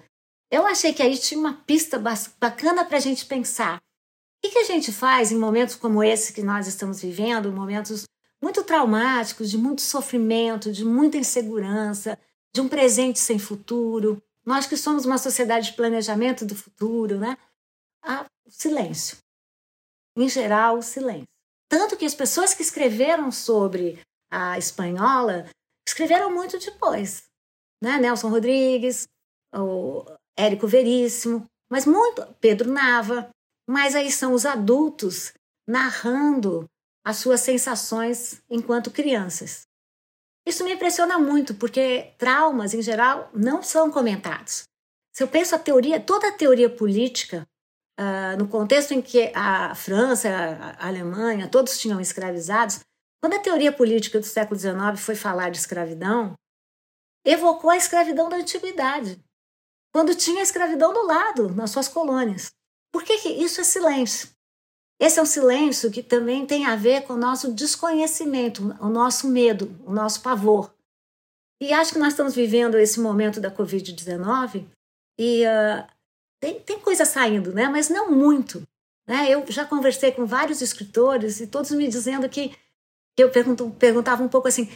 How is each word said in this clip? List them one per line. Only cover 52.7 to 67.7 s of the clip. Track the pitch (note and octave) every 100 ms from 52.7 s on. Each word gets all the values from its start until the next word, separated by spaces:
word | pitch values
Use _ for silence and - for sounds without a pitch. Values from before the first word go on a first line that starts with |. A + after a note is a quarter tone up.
| - - _ _ _
quando | D#4+
a | G4+
teoria | G4 D#4+ C#4+
política | C#4+ A#3 A3+ G#3 G#3+
do | G#3+
século | - G#3 G3+
dezenove | F#3+ F#3 G3+ G3+
foi | - G#3
falar | G#3 F3+ F3+
de | F3
escravidão, | - F3 E3 E3 F#3 A#3 G#3 D#3+ _ _ _ _ _ _ _ _
evocou | C4+ D#4+ E4+ E4 D#4+
a | F4+
escravidão | F4+ E4+ E4 D4 E4
da | F4+
antiguidade, | E4+ F#4 F#4 F#4 C4 C#4+ G#3+ F#3 _ _ _ _ _ _ _
quando | D#4 D#4+
tinha | E4+ - F4+
a |
escravidão | F#4+ F4+ F4 D#4 E4
do | G4+ G4+
lado, | D#4+ G#4+ C4+ G3+
nas | F3+ A3
suas | C4 C4+
colônias. | E4 D#4 C4 A#3+ F#3 - - _ _ _
Por | E4+
que | E4+ G#4+
que | F4
isso | C4+ E4+ -
é |
silêncio? | E4+ F#4+ E4 C#4 A#3 - - _ _ _ _ _ _ _
Esse | D4+ D#4
é |
um | D4+
silêncio | D4 C4 B3+ D4+ - A3+
que | G#3+
também | - A#3+ A#3 C4 C4+
tem | D4 C#4
a | A3
ver | A3 C4+
com | C4+
o | B3
nosso | A#3+ C4 C4+
desconhecimento, | G#3+ D4